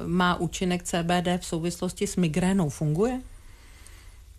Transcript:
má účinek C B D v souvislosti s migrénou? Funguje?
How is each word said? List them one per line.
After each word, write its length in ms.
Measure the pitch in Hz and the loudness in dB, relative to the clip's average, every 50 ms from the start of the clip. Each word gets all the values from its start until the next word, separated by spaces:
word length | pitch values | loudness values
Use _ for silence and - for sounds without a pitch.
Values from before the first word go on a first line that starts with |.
| - | -2
má 300 | 165 170 185 180 180 175 | 0 2 4 4 4 4
účinek 480 | - 175 170 - - 190 180 180 175 - | 2 0 -4 -2 -2 0 0 0 -2 -2
C 200 | - - 170 170 | -2 -2 -2 2
B 180 | 170 180 180 | 2 2 2
D 160 | 170 180 180 | 2 2 0
v 80 | 180 - | 0 -2
souvislosti 600 | - 175 160 165 175 175 - 180 180 - - 202 | -4 -4 -2 -2 -2 -2 -2 -4 -4 -2 -2 -4
s 80 | 196 - | -2 2
migrénou? 540 | 185 180 160 147 185 170 185 190 196 160 139 | 2 2 2 2 2 2 4 4 4 2 0
Funguje? 520 | - - 156 147 151 170 220 254 254 254 254 - - - - - - - - - - - - - - - - - - - - - - | 0 0 0 0 2 2 2 2 0 -2 -6 -10 -18 -18 -20 -20 -20 -20 -20 -20 -20 -20 -20 -20 -20 -20 -20 -20 -20 -20 -20 -20 -18